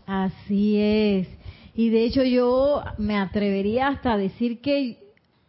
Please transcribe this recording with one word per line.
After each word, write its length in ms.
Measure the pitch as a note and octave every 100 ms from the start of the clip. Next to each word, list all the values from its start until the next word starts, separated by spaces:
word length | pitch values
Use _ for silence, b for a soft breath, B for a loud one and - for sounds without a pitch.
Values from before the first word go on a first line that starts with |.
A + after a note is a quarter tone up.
| -
Así 760 | F#3+ F#3+ - - G3+ G#3 G#3
es. 480 | G#3 G#3+ G#3+ G3 F3+ - B B B -
Y 140 | A3+
de 160 | A3+ A#3
hecho 180 | C4
yo 580 | C4 B3 B3 B3+ C#4 C#4+ - -
me 200 | G#3 G#3
atrevería 720 | F#3+ G#3+ G3+ G3 G3 A#3 C4+
hasta 240 | C4+ B3+
a 40 | G#3+
decir 440 | F#3+ - A#3+ A#3
que, 520 | C#4 C#4+ C4 - - _ _ _